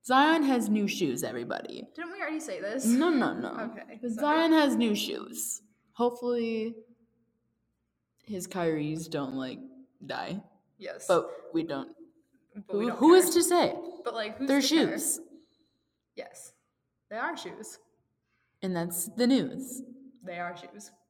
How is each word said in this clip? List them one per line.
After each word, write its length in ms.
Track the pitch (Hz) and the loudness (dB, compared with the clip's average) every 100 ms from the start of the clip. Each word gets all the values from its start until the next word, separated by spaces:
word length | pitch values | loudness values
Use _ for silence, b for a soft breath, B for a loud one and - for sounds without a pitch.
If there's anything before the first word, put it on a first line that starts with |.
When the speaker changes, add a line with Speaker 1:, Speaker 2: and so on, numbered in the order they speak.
| - | 4
Speaker 1:
Zion 380 | 262 302 330 | 6 6 6
has 240 | 277 247 208 | 4 2 2
new 180 | 214 202 | 2 2
shoes, 380 | - 156 127 | 0 0 0
everybody. 600 | 123 120 117 - - 62 - - | -4 -6 -4 -6 -6 -14 -14 -12
Speaker 2:
Didn't 160 | 339 | -12
we 80 | 392 | -8
already 180 | 311 311 | -6 -6
say 220 | 311 175 | -8 -8
this? 260 | 196 247 226 | -6 -2 2
Speaker 1:
No, 240 | 247 339 | 4 4
no, 240 | 285 180 | 4 2
no. 380 | - 92 - 226 | -2 -6 -8 -10
Speaker 2:
Okay, 260 | - - 220 | -12 -18 -10
Speaker 1:
But 120 | 240 | -8
Speaker 2:
sorry. 260 | 226 294 311 | -2 2 4
Speaker 1:
Zion 140 | 330 | 6
has 240 | 320 285 226 | 6 4 2
new 180 | 233 | 2
shoes. 680 | 208 - 58 - - - - _ _ _ | 0 -2 -8 -10 -10 -8 -8 _ _ _
Hopefully 800 | - 240 240 247 240 226 226 220 226 - _ _ _ _ _ _ _ _ _ _ _ _ _ | -2 -2 0 -2 -2 -2 -2 -4 -8 -20 _ _ _ _ _ _ _ _ _ _ _ _ _
his 240 | - 196 170 | -12 -10 -8
Kyries 640 | 190 170 156 151 156 165 | -2 0 0 -2 -6 -6
don't, 240 | 151 135 | -6 -4
like, 240 | 135 131 120 - - - _ 135 | -6 -8 -10 -14 -20 -20 _ -10
die. 380 | 127 87 185 - _ _ _ | -8 -6 -8 -10 _ _ _
Speaker 2:
Yes. 260 | 180 - - | -14 -10 2
Speaker 1:
But 240 | 170 - - - | 2 2 -12 -4
we 80 | 165 | -4
don't. 280 | 160 139 131 - - _ _ _ _ 208 - | -2 -6 -8 -18 -20 _ _ _ _ -20 -6
Speaker 2:
But 100 | 208 | -2
we 80 | |
Speaker 1:
Who, 40 | 233 | -2
Speaker 2:
don't 100 | - | 6
Speaker 1:
who 160 | 302 | 10
is 120 | 370 359 | 10 8
Speaker 2:
care. 60 | |
Speaker 1:
to 80 | 349 | 2
say? 300 | 339 349 277 - - - | 4 4 4 0 -10 -10
Speaker 2:
But, 100 | 240 | -8
like, 220 | 226 214 - | -6 -8 -4
who's 120 | 277 | 2
Speaker 1:
They're 120 | 277 | 4
Speaker 2:
to 80 | 262 | 4
care? 200 | 320 214 320 | 4 4 0
Speaker 1:
shoes. 220 | - - - - _ _ _ _ _ _ _ - | -4 -6 -8 -20 _ _ _ _ _ _ _ -16
Speaker 2:
Yes. 380 | - - - _ _ _ _ _ _ | -16 -18 -20 _ _ _ _ _ _
They 80 | 214 | -6
are 180 | 294 339 | -6 -6
shoes. 420 | 175 - 214 - _ _ _ _ _ _ _ _ | -12 -14 -16 -18 _ _ _ _ _ _ _ _
Speaker 1:
And 120 | 190 | -4
that's 340 | 175 175 175 - 220 | -4 -4 -6 -8 0
the 120 | 240 | 4
news. 540 | 262 156 - - - - - - _ | 4 2 -6 -10 -12 -14 -20 -20 _
Speaker 2:
They 160 | 185 175 | -14 -8
are 160 | 175 180 | -8 -10
shoes. 340 | - 208 - _ | -16 -20 -20 _